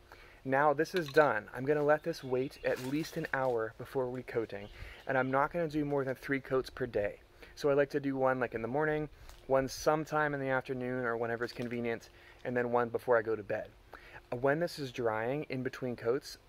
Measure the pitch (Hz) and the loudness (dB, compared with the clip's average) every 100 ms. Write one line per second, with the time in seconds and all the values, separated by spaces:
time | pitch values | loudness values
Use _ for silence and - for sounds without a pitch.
0 | - - - - 131 135 151 139 160 190 | -20 -20 -20 -14 0 4 4 4 0 0
1 | 147 143 147 107 98 123 131 151 147 151 | 2 6 6 4 -2 -6 0 2 4 4
2 | 165 160 131 127 135 - - 123 127 147 | 2 -6 -2 -2 -2 -4 -4 -2 -2 -2
3 | 165 170 160 135 131 117 110 - 120 135 | -2 -4 -4 0 0 0 -2 -6 -6 -4
4 | 127 127 120 120 110 101 104 - - - | -2 -4 -6 -4 -4 -8 -12 -14 -16 -12
5 | - 131 131 135 151 175 160 151 143 143 | -2 0 2 2 2 0 -2 -2 0 0
6 | 135 127 - 135 - 131 123 - 123 208 | -2 -4 -2 -4 0 -2 -2 -4 -2 0
7 | 202 - - - - - 147 139 143 147 | -2 -4 -14 -20 -20 -2 2 4 4 2
8 | 139 135 131 127 117 113 113 139 156 151 | -2 2 2 2 0 -2 -2 0 0 0
9 | 151 - - - - 135 135 - 156 156 | -4 -10 -20 -18 0 2 2 0 0 2
10 | 151 151 151 143 135 131 - 127 123 127 | 0 0 0 0 0 0 -2 -4 -4 -2
11 | 123 117 117 117 117 - 120 120 120 113 | -2 0 0 -2 -4 -4 -6 -4 -2 -4
12 | - - - - - 123 120 120 120 117 | -8 -20 -20 -12 -4 0 2 2 2 -2
13 | - 117 110 107 98 107 - - - - | 4 4 4 -2 -2 -4 -4 -14 -20 -20
14 | - - - 123 135 151 170 - 135 123 | -20 -20 -10 0 2 2 0 -4 -8 -2
15 | 117 110 117 143 151 131 127 - 127 117 | 0 0 0 -2 -4 -4 -6 -6 -6 -4
16 | 117 131 - - | 0 -2 -2 -14